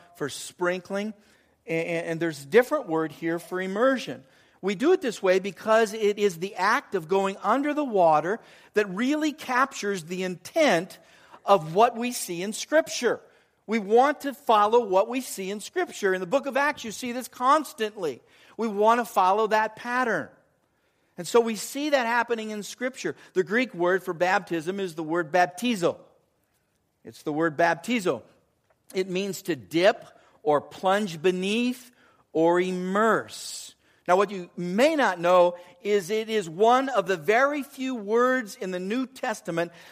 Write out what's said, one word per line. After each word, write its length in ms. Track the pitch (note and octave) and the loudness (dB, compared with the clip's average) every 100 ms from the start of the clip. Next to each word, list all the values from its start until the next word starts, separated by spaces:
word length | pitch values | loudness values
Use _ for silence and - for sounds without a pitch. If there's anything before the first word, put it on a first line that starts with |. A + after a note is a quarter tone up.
| - - | -20 -10
for 120 | C#3 | -8
sprinkling. 840 | - - - F3 F3+ - G3 G#3+ - _ _ _ _ - | -8 -14 -4 -2 -2 -6 -6 -8 -12 _ _ _ _ -6
And, 220 | E3 E3+ | -4 -2
and 320 | E3 E3+ E3 | -4 -4 -4
there's 240 | E3+ C#3+ | -4 -6
a 40 | C#3 | 2
different 400 | G#3+ B3 G#3+ E3+ | 4 4 -2 -2
word 260 | D#3+ D#3 | -2 -2
here 260 | - E3 E3 | -4 -6 -6
for 220 | - F3+ | -6 -8
immersion. 600 | F#3+ G3 C4 B3+ - B2+ - _ _ - | -6 0 0 0 -6 -14 -16 _ _ -8
We 140 | F#3+ F#3+ | -6 0
do 180 | D4 | 2
it 80 | F#4 | 2
this 220 | B3+ - | 0 -2
way 160 | F#3+ F#3+ | 2 2
because 540 | G3 - G#3+ A3 A3 | 0 -6 2 4 2
it 260 | A3 G#3 G#3 | 0 -2 2
is 180 | G#3 E3 | 0 -2
the 180 | G3 F3 | -8 0
act 380 | G3 B3+ - | 0 0 -2
of 140 | F#3+ D#3 | -6 0
going 280 | F#3+ G3 G3+ | 0 0 -2
under 300 | G3 B3+ D4 | 0 0 0
the 100 | D4 | -2
water 560 | C#4 G3+ E3 D3+ E3 A3+ - - _ G#3 | -2 4 4 4 2 -6 -8 -20 _ -2
that 120 | G#3 | -2
really 440 | F#3 B3+ D4+ D4+ | -2 -2 0 -2
captures 680 | - - B3+ C4+ - G3+ G3 | -4 -2 0 0 -2 -6 -6
the 200 | D#3+ F#3 | -6 -6
intent 760 | F#3 F3 - E4+ C#4+ E3+ F#3 - _ - - - - | -6 -6 -4 2 4 4 0 -14 _ -20 -20 -8 2
of 280 | G3 D#3 | 2 4
what 240 | F3+ A#3+ A3+ | 4 4 2
we 140 | B3 | -4
see 300 | B3 - E3+ | -4 -6 -6
in 120 | G3 | -6
Scripture. 680 | - - D#4 D#4+ - A#3 C#3+ - _ _ _ - | -8 2 2 2 -2 -2 -2 -8 _ _ _ -4
We 140 | A3+ | -4
want 420 | G3 A#3 C#4 C#4+ | 4 4 4 2
to 120 | C#4 | -6
follow 520 | A#3 - G#3+ G#3 A#3+ G#3+ | -6 2 4 6 4 4
what 240 | F#3 A3+ | 2 2
we 100 | B3+ | -2
see 300 | A#3+ - F#3 | -6 -8 -6
in 100 | G#3 | -8
Scripture. 540 | - F4+ F4 - G3 | -6 -4 -4 -2 0
In 80 | F#3 | 0
the 60 | F#3 | 0
book 180 | C4 C4 | -2 0
of 120 | B3 | 0
Acts, 280 | D4 C#4+ A3+ | -2 -2 -10
you 60 | |
see 200 | - B3 | -8 -8
this 160 | B3 - | -8 -10
constantly. 960 | - B3+ D#4 C4 - G#3+ G#3+ E3 A#2 _ _ - - | -2 2 2 0 -6 -6 -4 -6 -6 _ _ -16 -6
We 120 | A3+ | -4
want 340 | G3+ G#3+ A#3+ | 2 4 4
to 40 | A3+ | 2
follow 420 | G#3 F#3 G3+ G#3+ | 2 4 4 2
that 280 | G#3+ A3 - | 2 0 -6
pattern. 540 | A#3+ B3 B3 F3 - _ _ _ _ _ _ _ _ - | -4 -2 0 -2 -4 _ _ _ _ _ _ _ _ -14
And 100 | E3+ | 2
so 140 | A#3+ | 4
we 140 | A3+ G#3 | 4 -2
see 340 | - C4+ D4 | -6 -4 0
that 160 | C#4 A3+ | 0 2
happening 440 | A#3+ A#3 A3+ G#3+ | 0 0 -4 -4
in 120 | G#3 | -8
Scripture. 520 | F#3 - B3+ - E3+ - - | -10 -8 -8 -6 -8 -8 -6
The 100 | F#3 | -2
Greek 300 | D#3+ A3+ B3+ | 0 0 0
word 280 | F3 F3 F#3 | 0 0 0
for 120 | F#3 | -2
baptism 680 | D#3+ F3 G3+ F3+ E3 D#3 G3 | -2 0 0 0 -6 -4 -6
is 160 | F#3+ D#3+ | -6 -6
the 80 | |
word 280 | D#3 F3 D#3 | -4 -2 0
baptizo. 680 | F3+ F3 - B3 G#3+ E3 - - _ _ _ _ _ _ _ _ _ | 2 2 0 -2 0 0 -2 -14 _ _ _ _ _ _ _ _ _
It's 200 | A2+ - | -20 -12
the 100 | D#3+ | -6
word 240 | D3 E3 C#3+ | -2 -2 2
baptizo. 640 | E3+ D#3+ - B3 F3+ A#2+ - _ _ _ _ _ _ F#3+ | 0 0 -2 -2 0 -4 -8 _ _ _ _ _ _ -6
It 140 | F#3+ | -4
means 340 | F3+ G3 - | -4 -4 -6
to 140 | - C#3+ | -6 -6
dip 480 | F#2 E3 G3 A#3 - - _ _ | -2 2 2 2 -10 -20 _ _
or 200 | D3 D3 | 0 0
plunge 600 | - - F#3+ G3 G#3 D#3+ | 0 -4 0 0 0 -2
beneath 680 | F#3 F#3 F#3+ A3+ B3 B3 - _ _ _ _ | 0 0 -2 0 -2 -4 -14 _ _ _ _
or 300 | D#3 E3 F3 | 2 4 4
immerse. 1120 | F#3 F3+ F#3 G3+ A3+ E3+ G#2+ - - - - _ _ _ - | 0 -2 -2 2 2 2 -2 -14 -14 -14 -16 _ _ _ 0
Now, 100 | F3+ | 2
what 140 | G3+ | 2
you 180 | G3 F3 - | -2 -10 -8
may 400 | F3 G3 D4 D#4 | -4 2 2 4
not 240 | A3+ F3+ | 0 2
know 340 | F3 F3+ F3 F3 - - | 4 6 6 2 -18 -10
is 280 | G3+ G#3 E3 | 0 0 0
it 200 | A3 A3 | -4 -2
is 200 | A3 E3 | -4 -2
one 400 | D#3+ A3+ B3+ C4+ | 2 4 4 2
of 160 | G#3+ F3+ | -2 0
the 80 | F3+ | -2
very 480 | D3+ A3+ C#4 D4 | 2 4 4 0
few 320 | - - C4 B3 | -8 -8 -6 -6
words 640 | G3 A#3 B3+ B3+ G3+ - | 0 2 2 0 -4 -10
in 120 | F#3+ | -8
the 80 | F3+ | -6
New 260 | F#3+ B3 B3+ | -4 -4 -6
Testament 680 | - B3 G#3+ - E3 E3+ - - | -6 -6 -6 -4 -4 -4 -8 -20